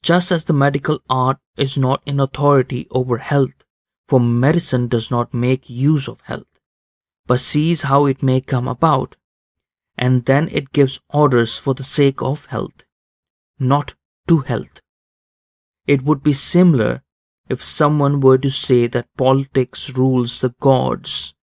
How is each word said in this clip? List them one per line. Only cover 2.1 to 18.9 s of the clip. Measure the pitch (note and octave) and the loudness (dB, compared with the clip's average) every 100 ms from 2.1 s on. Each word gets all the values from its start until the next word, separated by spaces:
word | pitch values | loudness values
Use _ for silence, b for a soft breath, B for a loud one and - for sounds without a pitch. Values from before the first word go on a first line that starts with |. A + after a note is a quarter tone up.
| C#3 | -2
authority | C3+ - C#3+ C#3 B2+ B2+ - | -2 0 2 2 2 -6 -6
over | C3 B2+ A#2+ | -4 -2 -4
health, | - C#3+ C3+ _ _ _ _ _ _ | -2 0 0 _ _ _ _ _ _
for | C3 | 2
medicine | A#2+ A#2+ B2+ E3+ - B2+ B2 | 2 2 2 0 0 -4 -2
does | A#2 - | -2 -2
not | B2 A#2+ | -4 -4
make | A#2+ B2 C3 _ | -4 -2 -2 _
use | A#2+ C#3 D#3 C3+ | -2 0 0 -2
of | E2 | -12
health, | - - - _ _ _ _ _ _ _ - | -12 -12 -12 _ _ _ _ _ _ _ -2
but | C3 | -2
sees | - D3+ D#3+ E3 | 0 0 0 0
how | C#3 C#3 C#3+ | 0 2 2
it | C3+ | 0
may | C3+ C3 | 0 -2
come | - B2+ B2 | -2 -4 -4
about, | B2 E3 C#3 - _ _ _ _ _ _ _ _ - | -2 0 0 -4 _ _ _ _ _ _ _ _ -4
and | B2+ B2+ | 0 0
then | A#2+ C3+ E3 | 2 0 0
it | C#3 C3+ | -6 -4
gives | - C3+ - _ | 0 0 0 _
orders | C#3+ D3 B2 A#2 - | 0 2 2 0 -4
for | - | -6
the | C3 | -6
sake | C3 - C#3 C3+ | -4 0 0 0
of | B2 D3+ - | -6 -6 -8
health, | A2+ - _ _ _ _ _ _ _ _ _ | -8 -8 _ _ _ _ _ _ _ _ _
not | B2+ C#3 C#3 - _ _ - | -2 -2 -2 -16 _ _ 0
to | D#3+ | 0
health. | C3+ A#2+ - - _ _ _ _ _ _ _ _ _ _ - | 0 -6 -6 -20 _ _ _ _ _ _ _ _ _ _ -2
It | C#3 | 0
would | C3+ D3+ | 2 0
be | D3+ | 0
similar | C#3 - F3 F3+ C#3 A2 B2 _ _ _ _ _ | 0 0 4 4 4 0 -4 _ _ _ _ _
if | B2+ | -8
someone | - - D3 D3+ C#3+ C#3+ | -4 0 2 2 0 4
were | C3 C3 | 4 4
to | C3+ | 2
say | C3+ - B2 | -4 0 2
that | A#2 | 2